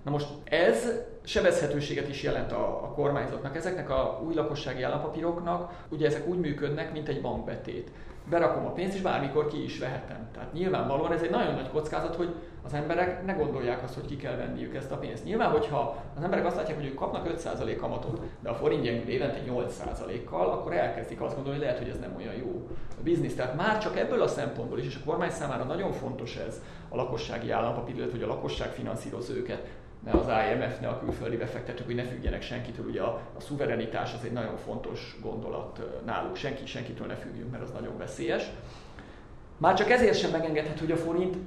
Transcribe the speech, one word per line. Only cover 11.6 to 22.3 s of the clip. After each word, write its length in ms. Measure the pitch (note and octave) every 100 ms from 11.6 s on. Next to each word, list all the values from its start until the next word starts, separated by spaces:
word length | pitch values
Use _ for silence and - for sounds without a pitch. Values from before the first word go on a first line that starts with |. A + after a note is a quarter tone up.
| C3
kockázat, 460 | D3+ D#3 D#3+ E3 E3+
hogy 200 | F3 E3+ - - C#3
az 80 |
emberek 520 | D3 D#3 E3+ F3+ F3+ F#3+
ne 80 |
gondolják 500 | E3+ C#3 C3 A#2+ B2
azt, 100 | B2+
hogy 120 | - A2+
ki 100 | C#3+
kell 200 | C3+ B2
venniük 400 | B2 B2 B2 C#3
ezt 160 | C3+
a 60 | C#3
pénzt. 260 | C#3 A#2+
Nyilván, 280 | D3+ A3 A3
hogyha 440 | - - D3 - - - -
az 60 |
emberek 220 | E3+ F#3 F3
azt 100 | F3+
látják, 220 | D#3+ D3+
hogy 80 | C#3
ők 100 | C3+
kapnak 320 | F#3+ F#3+ E3+
öt 100 | E3
százalék 400 | - A#2+ A#2+ A2
kamatot, 440 | C3 A#2 - - G#2+ -
de 100 | -
a 40 |
forint 300 | A2 C#3+ D#3
gyengül 260 | B2 A#2 -
évente 300 | B2+ - - -
nyolc 280 | B2 -
százalékkal, 760 | - - - F2+ G2 - D#3+ F3+
akkor 240 | - D#3+
elkezdik 480 | E3 B2 A#2 A2+ A#2
azt 140 | A#2 C3
gondolni, 240 | C#3 C#3+
hogy 80 | C#3+
lehet, 140 | B2
hogy 100 | A#2+
ez 80 | A2+
nem 160 | G#2 F#2+
olyan 180 | G#2+